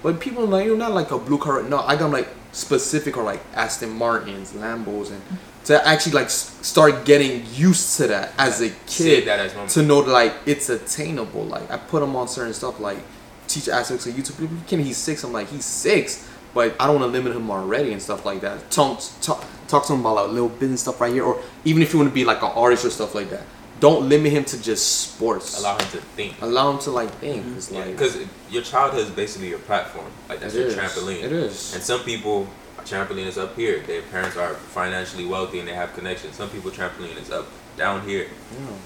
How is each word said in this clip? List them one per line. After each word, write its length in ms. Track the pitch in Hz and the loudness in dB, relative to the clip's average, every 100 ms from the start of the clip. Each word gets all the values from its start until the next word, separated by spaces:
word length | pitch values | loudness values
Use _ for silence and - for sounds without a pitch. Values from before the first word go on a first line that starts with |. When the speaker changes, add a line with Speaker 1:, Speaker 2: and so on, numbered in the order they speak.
Speaker 1:
But 160 | 156 170 | 0 -2
people, 260 | 277 240 220 | -4 -2 2
like, 200 | 190 214 | 2 4
you're 120 | 220 | 2
not, 160 | 233 | 2
like, 180 | 196 151 | 0 0
a 60 | 135 | -4
blue 200 | 120 143 | 0 0
car. 260 | 151 135 | 2 0
No, 160 | 131 143 | 0 0
I 160 | 127 151 | 2 2
got, 160 | 156 | 2
like, 160 | 139 - - - | 0 -2 -10 -14
specific 680 | - - 135 - 156 147 123 | -12 0 2 2 -2 -2 -2
or, 60 | |
like, 180 | 107 98 - | -2 -4 -6
Aston 360 | - 113 - 113 110 | -4 -4 -4 -6 -2
Martins, 540 | 117 113 104 98 92 | 0 0 -2 -10 -12
Lambos, 560 | 104 107 117 104 104 101 | -8 -6 -6 -6 -6 -6
and 120 | 101 - 185 - - - | -10 -10 -12 -12 -14 4
to 200 | 147 151 | 6 6
actually, 240 | 156 170 | 4 4
like, 120 | 143 127 | 2 2
s-, 300 | - - - | -2 -4 -8
start 440 | - - 156 135 139 | 0 8 8 8 6
getting 380 | 143 139 123 117 | 8 8 -2 -6
used 440 | 123 175 170 - - | 4 6 6 2 0
to 100 | 127 | 2
that 260 | 101 - - | 2 -2 0
as 240 | 135 107 | 2 2
a 80 | 113 | -2
Speaker 2:
See 60 | - - | -2 -8
Speaker 1:
kid, 400 | - 165 139 107 | 2 6 6 6
Speaker 2:
that 120 | 104 | 0
as 140 | 95 | 0
normal. 160 | 104 101 | -6 0
Speaker 1:
to 120 | 160 | 4
know, 180 | 151 143 | 8 6
like, 340 | 135 123 117 - - | 8 6 6 2 -2
it's 240 | 143 - | 0 0
attainable. 720 | 113 - - 151 147 110 107 | -2 -4 -6 -4 -6 -6 -6
Like, 260 | 107 - - | -6 -8 -8
I 60 | - | -10
put 260 | - 160 | -2 0
him 120 | 143 131 | 0 -2
on 120 | 120 | -4
certain 260 | - 117 | -4 -6
stuff, 260 | 110 127 120 | -6 -8 -6
like, 200 | 104 95 - - - - - | -8 -8 -12 -18 -20 -18 -6
teach 200 | 151 - | -4 0
aspects 380 | 123 113 127 123 | 0 0 -4 -4
of 80 | |
YouTube. 260 | 123 135 - | -6 -6 -6
People, 180 | 160 165 - | -6 -6 -2
"Kenny, 160 | 175 | 0
he's 140 | 143 117 | 0 -2
six." 260 | - 147 | -4 -4
I'm 100 | 127 | -4
like, 160 | 117 101 | -6 -6
"He's 160 | 143 - | -6 -6
six, 640 | - - 196 - - - - - | -2 2 2 2 -8 -12 -18 -6
but 220 | 120 117 - | 0 0 2
I 60 | 135 | 4
don't 140 | 147 | 4
wanna 120 | 123 | 4
limit 240 | 127 127 117 | 0 -2 -2
him 140 | 110 | -4
already," 420 | 98 95 117 139 | -4 0 0 0
and 100 | 101 | -4
stuff 240 | - 101 101 | -6 -6 -4
like 160 | 98 | -4
that. 280 | 101 98 - | -6 -8 -4
Talk, 320 | - 139 117 - - | 2 2 2 -10 -8
talk, 220 | - 151 - - - | -4 -4 -4 -16 2
talk 180 | 147 - | 2 4
to 60 | |
him 80 | 139 | 0
about, 140 | 117 107 | 2 2
like, 140 | 101 | 2
little 200 | 117 120 | 2 0
business 320 | 113 135 127 | 0 -2 0
stuff 200 | - - | -4 -2
right 100 | 120 | 0
here, 120 | 127 | 2
or 160 | - - - - | 2 0 -4 -2
even 180 | 160 160 | 4 6
if 120 | 156 | 6
you 60 | 160 | 6
wanna 120 | 143 | 4
be, 140 | 131 120 | 6 4
like, 180 | 107 | 4
an 80 | 107 117 | 0 4
artist 300 | 120 120 123 | 6 6 2
or 60 | |
stuff 240 | - 107 107 | -2 -4 -4
like 160 | 98 | -6
that, 120 | 98 - - - - | -8 -10 -18 -20 6
don't 280 | 147 160 135 | 6 8 6
limit 240 | 147 151 | 6 6
him 140 | 143 139 | 2 0
to 160 | 120 | -6
just 520 | 110 107 - - - | -2 0 0 0 -4
sports. 460 | - 113 120 - - | -2 0 0 -4 -4
Speaker 2:
Allow 140 | 202 | -2
him 160 | 202 - | -2 -4
to 60 | - - - | -6 -12 -10
think. 200 | 101 - | -10 -6
Speaker 1:
Allow 300 | 117 127 139 | 0 2 2
him 80 | 135 | 0
to, 120 | 143 | -2
like, 180 | 123 110 - | -2 -4 -6
think. 240 | 143 127 123 | -6 -6 -8
Speaker 3:
Mm-hmm. 120 | 127 | -10
Speaker 1:
It's 140 | - | -10
Speaker 2:
Yeah, 80 | 95 92 | -8 -8
Speaker 1:
like, 120 | 92 | -2
Speaker 2:
'cause 200 | 131 - 95 - - | 0 -2 -10 -14 -8
your 140 | 117 | -6
childhood 380 | - 127 135 113 | -2 0 2 0
is 60 | 101 | -4
basically 400 | 92 104 95 92 | -4 -6 -6 -8
your 100 | 82 | -10
platform. 480 | - 101 - - 78 - - | -2 -2 -2 -10 -14 -16 -14
Like, 100 | - | -10
that's 140 | 104 117 | -6 -2
Speaker 1:
it 40 | |
Speaker 2:
your 80 | 127 | 0
Speaker 1:
is. 60 | 101 | -2
Speaker 2:
trampoline. 480 | 92 92 92 90 | -4 -4 -6 -6
Speaker 1:
It 80 | 120 | -4
is. 420 | 160 123 95 - - | -2 -2 -6 -10 -8
Speaker 2:
And 80 | |
some 160 | - 123 | -4 -4
people, 460 | 120 113 107 104 98 - - - | -2 -6 -2 -2 -2 -10 -20 -18
a 20 | |
trampoline 420 | - 98 98 95 95 | -8 -6 -4 -6 -6
is 100 | 95 | -6
up 180 | 95 - | -6 -2
here. 220 | 113 95 - | 0 -2 -4
Their 160 | 85 | -8
parents 340 | - 92 92 - | -6 -6 -6 -4
are 160 | 101 | -4
financially 720 | - - - 90 92 90 92 90 | -4 -10 -4 -4 -4 -6 -8 -6
wealthy 340 | 95 92 90 | -4 -4 -6
and 80 | 87 | -8
they 60 | |
have 200 | 87 87 | -6 -8
connections. 420 | - 92 92 78 - | -8 -8 -8 -10 -10
Some 140 | 101 | -10
people, 220 | 104 92 | -8 -10
trampoline 460 | 92 90 - 87 80 | -6 -8 -8 -12 -12
is 100 | - | -8
up 160 | - - - - - | -8 -8 -18 -20 -4
down 300 | 98 98 101 | -2 -2 -4
here. 200 | 98 - - - | -6 -6 -12 -16
Speaker 1:
Yeah. 60 | 120 135 98 | -14 -12 -14